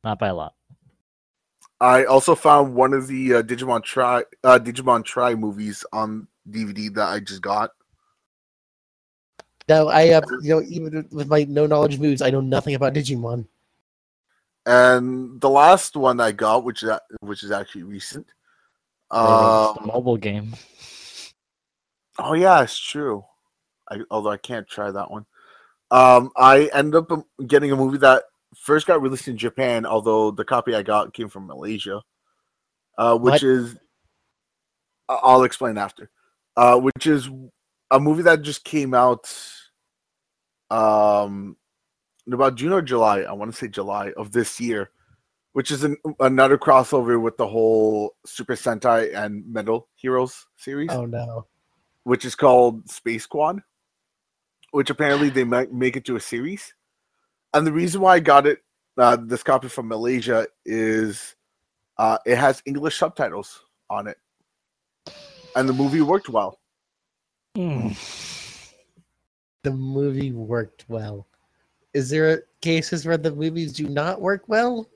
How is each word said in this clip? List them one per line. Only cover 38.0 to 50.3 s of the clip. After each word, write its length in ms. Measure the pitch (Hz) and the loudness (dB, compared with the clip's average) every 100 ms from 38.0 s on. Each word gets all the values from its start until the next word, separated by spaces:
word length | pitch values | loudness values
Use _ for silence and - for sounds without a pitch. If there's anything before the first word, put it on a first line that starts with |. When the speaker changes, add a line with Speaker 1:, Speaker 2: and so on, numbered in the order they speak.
Speaker 2:
movie 220 | 147 156 | 2 2
that 200 | 175 160 | 4 2
just 220 | 147 143 | 0 -12
came 300 | - 156 139 | -6 -6 0
out, 380 | 127 127 123 - - - - _ _ _ _ _ _ _ _ _ _ _ | 2 2 0 -6 -18 -18 -20 _ _ _ _ _ _ _ _ _ _ _
um, 840 | 110 110 107 104 104 101 101 98 - _ _ _ _ _ _ - | 0 2 4 4 2 0 -8 -16 -20 _ _ _ _ _ _ -10
in 60 | |
about 240 | 123 135 123 | 0 0 0
June 160 | 143 | -2
or 100 | 190 | -2
July. 380 | 151 123 110 101 | 0 2 2 2
I 120 | - | -4
wanna 200 | 101 107 | -10 -12
say 160 | 113 117 | -12 -12
July 420 | 101 98 101 101 - | -10 -8 -8 -8 -12
of 160 | 104 | -4
this 260 | 113 113 - | -4 -4 -6
year, 320 | 120 110 98 _ _ _ _ _ _ | -6 -6 -8 _ _ _ _ _ _
which 180 | - 127 | -8 -6
is 140 | 147 | -4
an, 120 | 147 143 156 147 | -6 -6 -12 -2
another 400 | 131 131 135 139 | 0 4 4 4
crossover 640 | - 135 127 143 117 120 | 4 2 2 -2 0 -2
with 140 | 113 - | -2 -4
the 100 | 110 | -6
whole 680 | 110 113 110 110 107 104 _ | 0 0 2 0 -2 -6 _
Super 320 | - - 120 120 | -20 -16 -10 -6
Sentai 580 | - 110 123 117 110 | -4 -2 0 0 0
and 320 | 98 107 104 107 | -6 -8 -10 -10
Metal 400 | 113 104 113 _ | -10 -4 -6 _
Heroes 520 | _ 127 127 127 | _ -4 -4 -4